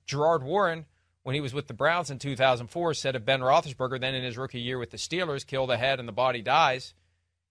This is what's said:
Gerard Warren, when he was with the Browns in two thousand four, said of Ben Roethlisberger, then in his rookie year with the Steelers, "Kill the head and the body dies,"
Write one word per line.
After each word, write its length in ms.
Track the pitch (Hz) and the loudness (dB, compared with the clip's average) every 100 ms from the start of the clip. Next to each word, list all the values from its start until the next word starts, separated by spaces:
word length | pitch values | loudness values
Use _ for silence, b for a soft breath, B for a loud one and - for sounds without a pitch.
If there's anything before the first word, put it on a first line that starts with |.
Gerard 380 | - 139 156 165 | -6 2 2 2
Warren, 440 | 131 196 180 165 151 _ _ _ | 0 0 0 -2 -10 _ _ _
when 140 | 131 143 | -6 -4
he 40 | |
was 140 | 135 | -4
with 140 | 143 - | -6 -8
the 60 | |
Browns 360 | 113 147 175 143 | 0 2 2 -2
in 80 | 127 | -6
two 160 | 143 | -4
thousand 320 | 127 131 120 117 | 2 4 4 -2
four, 260 | 170 170 | -2 -2
said 220 | 143 135 | 0 -2
of 100 | 131 | -2
Ben 160 | 107 135 | 0 2
Roethlisberger, 600 | 127 156 160 127 127 131 | 4 4 4 -4 -4 -2
then 160 | 131 131 | -4 -4
in 80 | |
his 120 | 127 117 | -6 -6
rookie 240 | 131 123 | -8 -6
year 180 | 120 127 | -6 -4
with 120 | 117 | -6
the 60 | 110 | -8
Steelers, 500 | - 170 170 139 - | -6 -4 -2 -4 -4
"Kill 220 | 135 131 | -2 0
the 80 | 117 | 2
head 240 | 131 131 | 2 0
and 80 | 117 | -2
the 40 | |
body 300 | 104 127 120 | 0 0 0
dies," 500 | 117 151 147 127 - - _ _ _ _ _ | 2 4 4 2 -8 -20 _ _ _ _ _